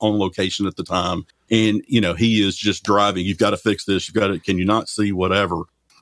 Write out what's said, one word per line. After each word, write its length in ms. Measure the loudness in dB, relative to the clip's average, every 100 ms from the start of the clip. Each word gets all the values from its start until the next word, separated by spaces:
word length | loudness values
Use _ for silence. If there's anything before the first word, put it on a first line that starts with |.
on 180 | 0 0
location 480 | 0 -2 -4 -2 -4
at 100 | -6
the 80 |
time. 420 | -4 -2 -2 -4 -8 _ _
And, 340 | 2 2 0 0
you 140 | 0
know, 140 | 2
he 280 | 2 2 2
is 140 | 2 0
just 260 | -2 -2
driving. 440 | 0 2 2 0 -4
"You've 120 | 0
got 120 | 0
to 60 | 2
fix 280 | 0 -2
this. 240 | -2 -2 -2
You've 60 |
got 140 | 0 0
to, 120 | 0
can 180 | -2 0
you 60 |
not 240 | 2 0 -2
see 240 | -4 -2
whatever?" 500 | 0 0 2 0 -2 -6 _ _ _